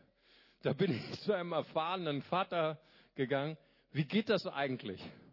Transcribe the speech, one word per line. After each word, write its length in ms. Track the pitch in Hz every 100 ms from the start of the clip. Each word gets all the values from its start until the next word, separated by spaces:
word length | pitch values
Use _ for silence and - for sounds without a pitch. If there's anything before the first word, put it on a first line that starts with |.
| _ _ _ - - _
da 140 | 139 139
bin 180 | 190
<laughs> 180 | 120 -
ich 120 | -
zu 100 | -
einem 200 | 202 175
erfahrenen 680 | 160 123 151 160 190 165 143
Vater 580 | - 175 190 175 160 151 - - - -
gegangen. 420 | 131 135 147 160 - _ _
"Wie 120 | 139 151
geht 240 | 202 226
das 180 | 202 185
eigentlich?" 560 | 139 139 127 - 92 - - -